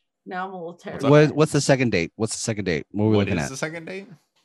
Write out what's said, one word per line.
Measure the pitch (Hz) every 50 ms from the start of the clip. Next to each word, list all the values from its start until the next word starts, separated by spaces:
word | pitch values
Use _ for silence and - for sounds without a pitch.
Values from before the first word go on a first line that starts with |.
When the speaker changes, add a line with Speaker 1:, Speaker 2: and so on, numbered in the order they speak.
| _ _ _ _ -
Speaker 1:
Now | 185 185 180 185
I'm | 196 190
a |
little | 185 165 170 170
Speaker 2:
What's | - -
Speaker 1:
terrified. | 202 156 85 98
Speaker 2:
up? | 117
Speaker 3:
What, | 147 151 151 147 -
what's | 143 151 151 -
the | 147
second | - - 143 127 131 120
date? | 104 90 82 - _
What's | - 110 110 -
the | -
second | - - 110 104 101
date? | 90 82 73 - _
What | - 98 104
are | 110
we | 107
Speaker 4:
What | 104 98
Speaker 3:
looking | 95 95 85
Speaker 4:
is | 73
Speaker 3:
at? | 67
Speaker 4:
the | 67
second | 131 - 156 160 170 165
date? | 170 185 190 196 214 180 _ _ _ _ _ _